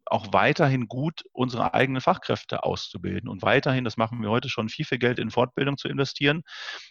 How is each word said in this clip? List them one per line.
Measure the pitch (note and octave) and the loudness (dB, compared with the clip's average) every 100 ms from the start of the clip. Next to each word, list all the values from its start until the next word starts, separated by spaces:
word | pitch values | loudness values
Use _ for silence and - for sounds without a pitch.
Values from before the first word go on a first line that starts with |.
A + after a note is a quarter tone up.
| - | -4
auch | G#2+ G#2 | -4 2
weiterhin | F#2+ A#2 D3+ C#3+ C3 A2 | 4 4 4 4 4 -2
gut | B2+ D#3+ - - | -2 -4 -4 -14
unsere | - B2+ A#2+ - | -2 -2 0 2
eigenen | A2+ C3 C3 | 4 2 2
Fachkräfte | E3+ F#3 - A2+ - - | 0 0 -2 -4 -2 -4
auszubilden | - F#2 - F2 F#2+ F#2+ A2+ | -2 -2 -6 -6 -4 -4 -6
und | G2 | -2
weiterhin, | G2+ C3 C#3+ C3 | 2 4 4 0
das | A#2+ A2+ | -2 0
machen | A2 A#2+ | 0 0
wir | G#2+ | 0
heute | A#2+ A2+ | 0 0
schon, | - A2 | -4 -4
viel, | - | -4
viel | D3 B2 | -4 2
Geld | B2 A#2+ | 2 2
in | A2 | 0
Fortbildung | A#2+ B2+ - C#3 C#3 | 2 2 2 -2 -2
zu | C3 | -4
investieren. | C3+ C3+ - C#3+ D#3+ - - - - - | -2 -2 2 2 2 -4 -14 -12 -12 -16